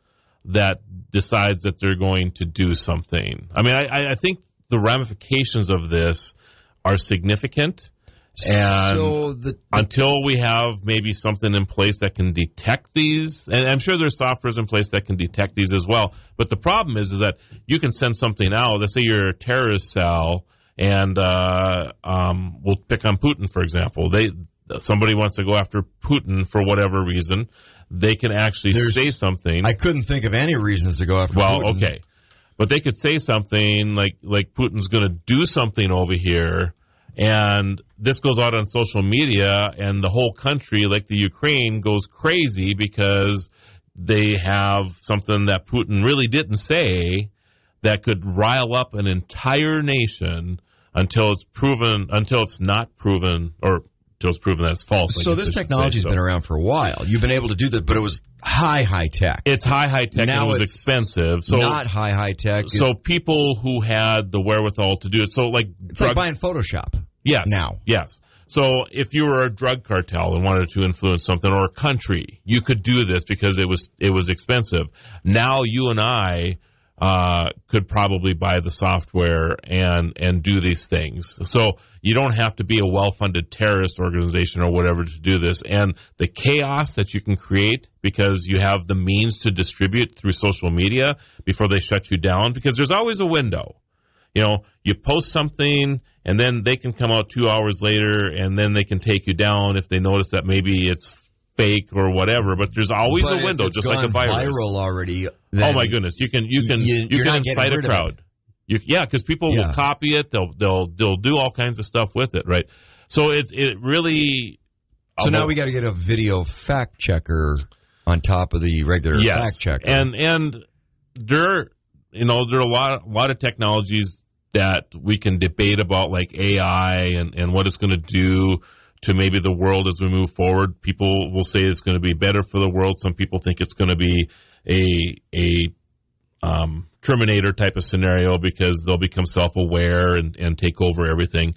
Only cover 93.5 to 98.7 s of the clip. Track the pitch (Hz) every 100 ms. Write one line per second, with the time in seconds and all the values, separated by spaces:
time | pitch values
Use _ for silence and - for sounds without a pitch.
93.5 | 80 - - _ _ _ _ _ 107 107
94.5 | 101 - _ 98 98 139 156 - 156 147
95.5 | - 143 143 139 135 - _ 90 101 123
96.5 | 120 107 131 123 - 117 113 101 123 113
97.5 | 110 104 87 104 107 107 104 98 85 95
98.5 | 101 104